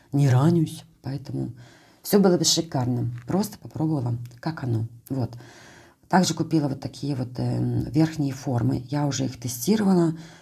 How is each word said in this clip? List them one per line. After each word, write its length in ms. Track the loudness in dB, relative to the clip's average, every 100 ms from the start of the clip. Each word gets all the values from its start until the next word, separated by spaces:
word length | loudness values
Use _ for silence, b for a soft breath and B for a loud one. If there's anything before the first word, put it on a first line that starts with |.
| B
не 160 | 2 4
ранюсь. 560 | 6 6 4 2 -4 -18 _
Поэтому 500 | -10 -10 -8 -8 -8 B B B B B
всё 180 | 2 4
было 180 | 6 4
бы 60 |
шикарно. 680 | 4 0 0 -2 0 -2 -2 -6 -2
Просто 320 | -2 -2 -8
попробовала, 580 | -12 -4 -2 0 -2 -4 -8 -10
как 240 | -8 -6
оно. 220 | -4 -2 -4 -10 -8
Вот. 280 | -4 -4 -6 B B B B B B _
Также 260 | 2 4
купила 340 | 0 -2 0 0
вот 120 | -4
такие 340 | -8 -8 -6
вот, 240 | -6 -6 -4
эм, 460 | -2 -2 -2 -2 0
верхние 420 | 2 2 0 -4
формы. 520 | -4 -4 0 0 -2 -4
Я 160 | -2 -2
уже 200 | -2 -4
их 120 | -6
тестировала. 720 | -10 -4 0 2 4 4 2 -2 B B